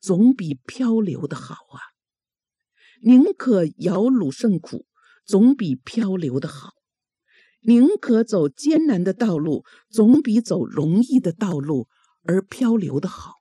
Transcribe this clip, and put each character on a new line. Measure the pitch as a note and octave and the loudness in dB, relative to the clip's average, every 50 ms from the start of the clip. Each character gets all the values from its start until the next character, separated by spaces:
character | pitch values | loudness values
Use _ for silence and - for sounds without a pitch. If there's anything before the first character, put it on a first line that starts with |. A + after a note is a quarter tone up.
总 | - - F#3+ E3+ A3 B3 C4 | -2 -2 0 4 4 4 4
比 | - F#3+ D#3+ C#3+ | 2 -2 -8 -10
漂 | C3 _ - - - C4 A#3+ A3+ A3+ | -10 _ -20 -10 -6 -4 -2 0 -2
流 | G#3+ F#3 C#3 - F3+ | -2 -4 -6 -8 -8
的 | C#3+ - | -10 -10
好 | C#3 C3 B2+ E3 | -12 -14 -18 -18
啊。 | - _ _ - C3+ - - _ _ _ _ _ _ _ _ _ _ _ _ _ _ _ _ _ _ _ _ _ _ - | -20 _ _ -20 -20 -20 -20 _ _ _ _ _ _ _ _ _ _ _ _ _ _ _ _ _ _ _ _ _ _ 4
宁 | A3+ B3+ B3+ C#4+ G#4+ G4 | 6 6 6 6 4 0
可 | _ - B3+ A#3 F#3+ E3+ D#3 - _ | _ -2 0 0 0 0 -2 -4 _
摇 | - F3 F3 F#3+ G#3 | -6 -4 -2 0 0
橹 | B3 C4+ B3 F#3+ C3+ | 0 0 0 -2 -4
受 | C3+ - - A#3 G3 D#3+ | -6 -4 -2 -2 -2 -2
苦， | - - - - - _ _ _ _ _ _ _ _ | -4 -10 -16 -16 -16 _ _ _ _ _ _ _ _
总 | - G#3+ F#3+ G#3+ B3 C#4+ | -2 2 4 4 4 4
比 | C4+ A3 D#3+ C3 | 2 -2 -6 -6
漂 | B2+ _ - - A3+ A3+ G3 F#3 | -6 _ -10 -6 -4 -4 -4 -4
流 | F#3 E3 C#3 A#2+ C#3 | -4 -6 -4 -6 -6
的 | D#3 D#3 | -8 -8
好。 | D3 C#3+ D#3 F#3 _ _ _ _ _ _ _ _ _ _ _ _ _ _ _ _ _ _ | -14 -16 -20 -20 _ _ _ _ _ _ _ _ _ _ _ _ _ _ _ _ _ _
宁 | _ A3+ A#3 A#3 B3 D#4 G#4 G4+ | _ 2 4 4 6 4 2 0
可 | - - A#3+ A3 A#3 | 0 0 0 0 2
走 | A3+ - F#3+ D#3 D3 | 0 0 -2 -2 -2
艰 | - _ - C#4 D#4+ D#4+ D#4+ | -4 _ -2 0 0 2 2
难 | D4+ A#3+ F3 F3+ | 0 0 0 -2
的 | F#3+ F#3+ | -4 -4
道 | G3 A#3+ A3 F3 D3+ | -2 -2 -2 -2 -2
路， | D3+ D#3+ D3 - - _ _ _ _ _ | -2 -4 -4 -6 -6 _ _ _ _ _
总 | _ - G#3+ G#3+ B3+ D4+ - | _ 2 4 6 6 4 4
比 | B3 G#3 A#3 | 2 0 -2
走 | A#3 - F3+ - A#2+ | 0 -2 -4 -4 -4
容 | - - - C#3+ D3+ E3 G3+ B3+ | -6 -4 -4 -2 0 2 0 0
易 | B3+ C4 B3+ | 2 0 0
的 | - F3 E3 | 0 0 -6
道 | _ A3 G3 F3 D3 | _ -6 -6 -6 -6
路 | C#3 D3 D#3 C3 A2 _ _ _ _ _ _ _ _ | -6 -4 -4 -4 -6 _ _ _ _ _ _ _ _
而 | E3 E3+ F#3+ | -2 -2 -2
漂 | F#3+ _ - - C4 A#3 A3+ | -2 _ -8 -4 -2 0 0
流 | A#3 F#3 C#3+ B2+ C#3 | -2 -2 -4 -6 -6
的 | G3 F#3 | -8 -8
好。 | - - - - - _ | -12 -12 -20 -20 -20 _